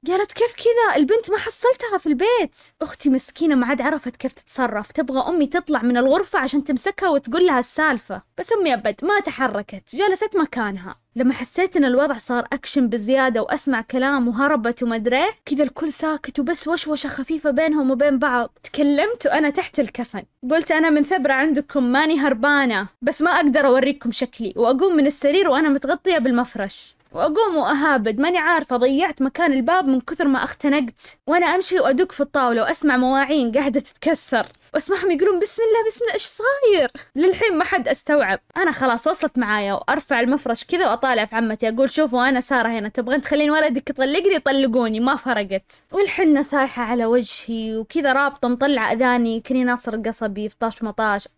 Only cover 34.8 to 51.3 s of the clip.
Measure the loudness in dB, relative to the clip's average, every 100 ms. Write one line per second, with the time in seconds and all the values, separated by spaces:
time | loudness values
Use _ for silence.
34.8 | -2 -2 0 2 2 2 -2 -2 2 2
35.8 | 0 -2 -4 -2 -6 -4 -2 2 4 4
36.8 | 2 -2 -12 0 2 2 0 0 0 -2
37.8 | -2 -4 2 2 2 -2 _ -2 -2 0
38.8 | 0 0 0 0 -2 -2 0 0 0 -4
39.8 | -2 -4 0 0 2 0 -2 -6 -2 0
40.8 | 0 2 0 0 0 -2 -2 -2 -2 0
41.8 | 0 2 0 2 0 0 0 0 0 -2
42.8 | -6 -6 -2 -2 0 0 2 2 2 0
43.8 | -4 -2 0 2 2 2 2 2 2 2
44.8 | 0 0 0 0 -2 -4 -2 -6 _ -20
45.8 | _ -2 -2 2 4 4 2 0 -2 -2
46.8 | -4 -2 2 0 0 -10 -8 -8 -6 -6
47.8 | -4 -2 0 2 0 -2 -2 0 0 0
48.8 | 0 0 2 2 0 -2 -2 0 0 -2
49.8 | -4 -6 -6 -6 -6 -6 -8 -6 -6 -4
50.8 | -8 -4 -2 -2 -6